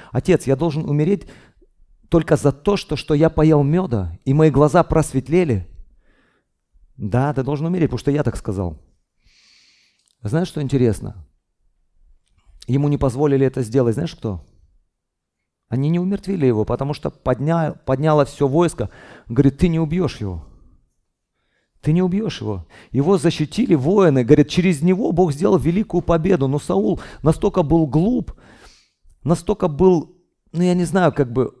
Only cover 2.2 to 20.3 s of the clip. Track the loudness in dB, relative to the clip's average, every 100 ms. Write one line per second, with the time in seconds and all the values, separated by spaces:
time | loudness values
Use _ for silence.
2.2 | 2 2 2 -2 -2 -2 -4 -8 -2 2
3.2 | 2 2 4 4 2 0 -2 -4 -4 -8
4.2 | -2 4 4 4 4 4 2 0 0 -4
5.2 | -2 0 0 -2 -4 -16 -20 _ _ _
6.2 | _ _ _ _ _ _ _ -12 -4 -2
7.2 | -2 -2 -4 -4 -4 -2 -2 -2 -2 -2
8.2 | -2 -4 -6 -6 -6 -8 _ _ _ _
9.2 | _ _ _ _ _ _ _ _ _ _
10.2 | -4 -4 -4 -6 -4 0 0 0 -6 -14
11.2 | -20 _ _ _ _ _ _ _ _ _
12.2 | _ _ _ -16 -4 -2 0 0 -2 0
13.2 | 2 2 2 0 -2 0 0 0 -4 -6
14.2 | -8 -8 -12 _ _ _ _ _ _ _
15.2 | _ _ _ _ -8 -4 -2 -2 -2 -4
16.2 | -4 0 0 2 -2 -4 -4 -6 -8 -8
17.2 | -4 -2 -2 -2 -2 -6 -4 -2 2 2
18.2 | 0 0 0 2 0 -2 -10 -12 -20 -20
19.2 | -8 2 2 2 0 0 -2 -2 -4 -4
20.2 | -8